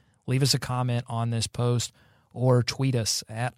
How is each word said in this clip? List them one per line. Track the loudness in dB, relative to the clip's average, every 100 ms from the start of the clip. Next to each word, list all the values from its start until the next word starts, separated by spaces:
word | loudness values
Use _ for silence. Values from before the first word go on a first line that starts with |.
| _ _ -2
Leave | 0
us | 2
a | 0
comment | -2 -2 0 -2 -2
on | -4 -2
this | -2 -4
post | -2 0 0 -2 _ _ _ _
or | 0 4 4
tweet | 4 -2 0
us | 0 0 -4 -6
at | -6 -6